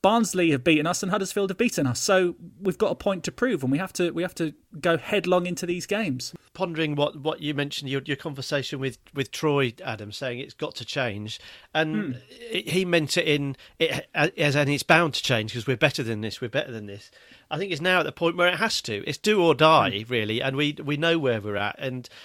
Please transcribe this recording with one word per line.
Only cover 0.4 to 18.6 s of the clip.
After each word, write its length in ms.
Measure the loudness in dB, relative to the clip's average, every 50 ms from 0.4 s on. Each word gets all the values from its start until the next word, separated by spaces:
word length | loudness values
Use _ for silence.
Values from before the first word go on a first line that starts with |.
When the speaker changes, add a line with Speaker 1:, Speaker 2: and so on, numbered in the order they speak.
| 2 2 2
Speaker 1:
have 100 | 2 4
beaten 240 | 4 4 4 2
us 160 | 0 -2 -2 -2
and 80 | -2
Huddersfield 400 | -2 -2 -2 -2 -2 -2 -2 -2
have 80 | 0 0
beaten 260 | 0 0 0 0 0
us. 140 | 0 0 -2
So 360 | 0 2 4 4 4 2 -2 -4 -14 -20 -18 -6
we've 180 | -4 -4 0 0
got 140 | 0 0 0
a 20 |
point 300 | 0 -2 -2 -2 -2 -4
to 80 | -10 -6
prove 320 | -2 -2 0 0 0 0
and 80 | 0 0
we 60 | 0
have 140 | -2 -4 -2
to, 180 | -2 -2 0 0
we 100 | -2 -4
have 120 | -4 -2
to 180 | -4 -4 -4 -4 _ _ _ -16 -2
go 160 | 2 2 2
headlong 480 | 2 2 0 -2 0 2 4 2 2 2
into 220 | 0 -6 -6 -4
these 200 | -4 -4 -6 -4
games. 460 | -4 -4 -2 -2 -2 -4 -4 -6 -10 -12 -16 _ _ _
Speaker 2:
Pondering 400 | -6 -6 -4 -2 -2 -2 0 2
what, 220 | 0 0 0 0
what 240 | -4 -4 -4 -4 -4
you 120 | -4 -6 -2
mentioned, 380 | -2 -4 -4 -4 -8 -6 -4
your, 100 | -4 -4 -2
your 120 | -4 -6
conversation 600 | -6 -6 -10 -10 -8 -8 -4 -2 -4 -2 -4 -6 -6
with, 200 | -6 -6 -6 -8 _ -14 _
with 200 | -6 -6 -4 -4
Troy, 420 | -2 0 2 2 4 2 2 0 -6 -8
Adam, 280 | -8 -8 -8 -8 -12 -10
saying 260 | -8 -6 -6 -6 -6
it's 160 | -10 -12 -10
got 220 | _ -8 -8 -6
to 80 | -10 -12
change. 560 | -8 -4 -2 -2 -2 -4 -6 -8 -8 -10 -12 -14 -20 -20 -20 -20 _ _
And 220 | 0 0 2 0
Speaker 1:
Hmm. 160 | -2 -2 -4 -6 -8 -10 _
Speaker 2:
it, 380 | -20 -18 -14 -6 -6 -6 -4 0
he 160 | 0 0 2
meant 320 | 4 4 2 2 2 0
it 100 | 0 2
in, 300 | 2 2 2 2 -2 -6 -8 -12 -20 _ _
it, 280 | 0 0 0 -2 -6 _ _
as 400 | 0 0 2 2 0 0 2 2
in 140 | 2 2 2
it's 160 | 0 -2 4
bound 300 | 6 6 6 6 4 0
to 80 | -2 0
change 300 | 0 0 0 0 -2 -6
'cause 140 | -6 -2
we're 100 | -2 0
better 280 | 4 4 2 2 2 -4
than 160 | -4 -4 -4
this, 200 | -4 -6 -8 -8
we're 80 | -10 -4
better 220 | -4 -4 -4 -4
than 160 | -8 -10 -10
this. 240 | -12 -14 -16 -18 -20 _ -20 -20 -20 -20 -20 _ _
I 60 | -6
think 160 | -6 -4 -4 -4
it's 80 | -2
now 200 | 2 2 4 4
at 20 | 2
the 80 | 0 -2
point 240 | 0 0 0 2
where 120 | 4 2 2
it 100 | 4
has 220 | 2